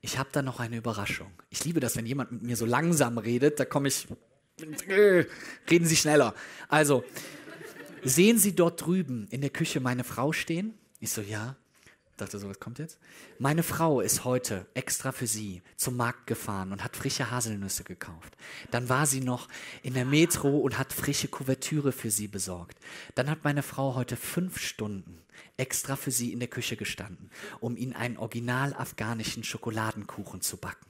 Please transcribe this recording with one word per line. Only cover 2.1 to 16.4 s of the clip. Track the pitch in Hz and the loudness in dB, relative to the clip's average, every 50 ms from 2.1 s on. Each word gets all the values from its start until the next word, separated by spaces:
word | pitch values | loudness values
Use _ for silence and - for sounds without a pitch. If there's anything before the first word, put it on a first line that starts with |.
| 131 139 127 - 117 | -4 -4 -4 -6 -6
mit | 120 - | -8 -4
mir | 120 120 | -4 -2
so | 107 113 113 | 0 0 2
langsam | 120 127 156 170 175 151 139 120 117 117 | 2 4 4 6 6 6 6 4 2 0
redet, | 104 113 120 123 131 151 151 - | 0 2 2 6 4 4 4 4
da | 135 | -2
komm | - - 147 139 139 | 0 2 0 2 2
ich, | - - - - 120 - _ _ _ _ _ _ _ _ 160 156 151 143 - 190 | 0 -2 -4 -8 -12 -16 _ _ _ _ _ _ _ _ -14 -12 -10 -10 -6 0
äh, | 196 196 208 208 190 175 147 - - - - - - - _ - | 6 8 8 10 10 8 6 4 0 -14 -14 -14 -16 -14 _ 6
reden | - 170 170 165 | 6 6 8 6
Sie | 160 | 4
schneller. | 156 - 151 151 151 135 113 98 - - - - - - - | 4 6 6 8 8 8 6 4 -4 -12 -14 -14 -16 -4 4
Also, | - 151 156 143 143 127 - - - - - - - - - - - - - - - - - - - - - | 6 6 8 8 6 4 4 -2 -12 -12 -12 -12 -14 -16 -16 -16 -16 -16 -16 -16 -16 -16 -16 -16 -16 -6 0
„Sehen | 131 131 147 180 214 240 226 | 0 6 8 8 8 10 8
Sie | 196 208 180 | 6 4 6
dort | 170 175 170 170 - 147 | 6 4 4 4 0 0
drüben | 151 180 190 180 135 127 120 104 98 | 0 2 2 2 0 -4 -6 -6 -6
in | - 131 | -6 -2
der | 139 139 | -2 -2
Küche | - - 165 156 - 156 | 0 0 -2 0 0 0
meine | 127 127 123 123 123 | 0 0 0 0 -2
Frau | - - - 123 147 160 | -4 -2 0 0 0 0
stehen?“ | - - - 165 165 196 220 220 - _ _ _ _ | 0 -2 -2 -2 -2 -2 -4 -6 -10 _ _ _ _
Ich | - 110 | -6 -6
so, | - - | -4 -4
„Ja.“ | 107 101 107 107 107 120 135 _ _ _ _ _ _ - - _ _ _ _ - | -4 -6 -6 -6 -6 -8 -10 _ _ _ _ _ _ -20 -20 _ _ _ _ -10
Dachte | 104 92 - 101 | -10 -8 -8 -8
so, | 101 101 | -8 -10
„Was | 98 - | -10 -10
kommt | - - 117 - | -12 -14 -10 -10
jetzt?“ | 151 165 - _ _ - - - - - - - | -12 -12 -12 _ _ -20 -20 -20 -20 -20 -10 -2
„Meine | 127 139 151 165 | 0 2 2 2
Frau | 165 - - - 165 165 151 123 | 2 0 0 2 4 4 4 4
ist | 98 107 - - - | 4 2 0 0 2
heute | 127 127 127 - - 110 92 90 - _ | 2 0 2 0 0 -4 -4 -6 -6 _
extra | 127 123 - - - - 135 | -8 -4 -4 -4 -4 -2 -4
für | 123 - 131 113 | -4 -4 -2 -2
Sie | - 107 107 101 92 90 - - - | -2 -4 -4 -8 -8 -10 -14 -20 -8
zum | - - - 123 123 | -4 -4 -2 0 0
Markt | 120 117 123 - - | 0 0 -2 -4 -4
gefahren | - 117 - | -4 -4 -4